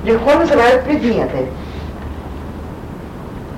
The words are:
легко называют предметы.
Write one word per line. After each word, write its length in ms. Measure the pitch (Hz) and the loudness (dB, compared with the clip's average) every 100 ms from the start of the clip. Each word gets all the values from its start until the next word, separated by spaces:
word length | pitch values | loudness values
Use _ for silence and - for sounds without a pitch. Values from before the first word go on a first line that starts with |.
легко 300 | 196 226 262 | 2 2 6
называют 500 | 311 330 254 240 254 | 4 6 6 6 6
предметы. 640 | - 294 233 202 - 131 127 - - - - - - - - - - - - - - - - - - - - | 4 2 2 2 0 -2 -4 -6 -10 -10 -10 -10 -10 -10 -10 -10 -10 -10 -10 -12 -12 -12 -12 -12 -12 -12 -12